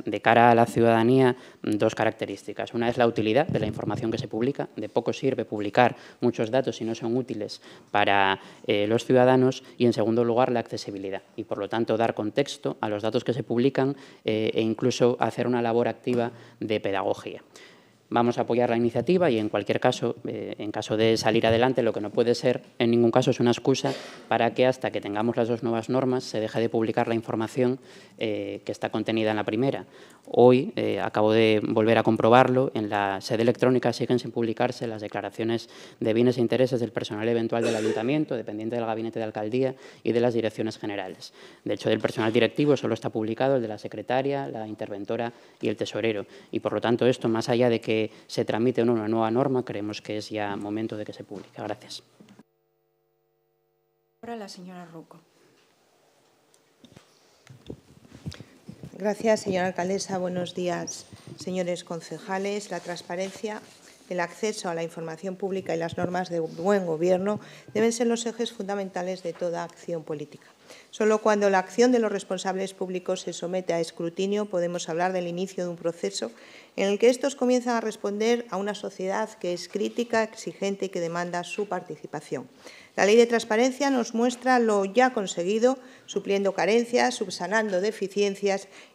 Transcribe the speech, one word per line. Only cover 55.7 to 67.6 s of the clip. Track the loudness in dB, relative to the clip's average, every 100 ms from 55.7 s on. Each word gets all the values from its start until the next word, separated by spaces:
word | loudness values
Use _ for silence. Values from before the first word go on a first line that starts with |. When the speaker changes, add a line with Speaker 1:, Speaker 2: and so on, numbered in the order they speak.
| _ _ _ _ _ _ _ _ _ _ _ _ -20 -20 _ _ _ -20 -20 -20 -20 _ _ -20 -20 -16 -16 -18 _ -20 -18 -18 -6
Speaker 3:
Gracias, | -4 -2 2 0
señora | 0 -2 -2
alcaldesa. | -2 -4 -4 -4 -4
Buenos | -4 -4 -6 -4
días, | -4 -4 -6 -12 -16 -20 -20 -14
señores | -8 -4 -4 -6
concejales. | -8 -12 -10 -12 -6 -4 -4 -6 -6
La | -10
transparencia, | -10 -12 -8 -8 -8 -8 -10 -10 -14 -20 -20 -20 -8
el | -4
acceso | -4 -4 -4 -4 -4
a | -4
la |
información | -6 -8 -10 -10 -8 -6
pública | -4 -4 -4 -4
y |
las | -4 -4
normas | -4 -2 -4
de | -4
buen | -4 -2 2 2 2
gobierno | 0 2 2 2 -4 -6 -20